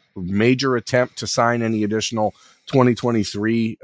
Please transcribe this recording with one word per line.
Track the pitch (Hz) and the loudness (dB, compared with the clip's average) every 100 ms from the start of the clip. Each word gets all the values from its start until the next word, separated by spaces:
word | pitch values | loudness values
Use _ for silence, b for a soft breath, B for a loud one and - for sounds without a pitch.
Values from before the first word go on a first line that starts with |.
| _ - | _ -12
major | 90 98 117 127 135 | -4 0 2 2 0
attempt | 123 - 123 123 - | -2 0 0 0 -4
to | 110 | -6
sign | - 117 120 | 0 2 2
any | 113 110 | 0 0
additional | 104 110 - 113 107 b b b - | 0 -2 -4 -2 -4 b b b 0
twenty | 139 123 | 4 4
twenty-three, | 117 123 117 101 101 110 117 113 107 | 2 0 0 -2 -4 -2 0 -2 0